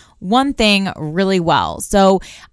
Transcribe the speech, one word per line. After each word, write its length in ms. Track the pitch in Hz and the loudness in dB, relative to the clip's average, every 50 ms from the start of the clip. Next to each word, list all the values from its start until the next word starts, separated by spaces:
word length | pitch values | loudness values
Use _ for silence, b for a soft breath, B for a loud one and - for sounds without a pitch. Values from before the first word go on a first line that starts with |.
| B B B - | B B B -12
one 340 | - 185 220 254 269 285 269 | -4 -2 0 0 0 0 -2
thing 360 | - 220 208 202 196 196 185 - | 0 0 2 2 0 -2 -4 -8
really 460 | - 156 151 156 185 196 190 190 185 | -8 -8 -6 -4 -2 0 0 0 0
well. 400 | 165 165 147 120 87 78 - - | 0 0 0 0 0 -2 -6 -8
So 400 | - - - 196 196 190 190 185 B B B B B B | -6 -2 2 4 4 4 4 2 B B B B B B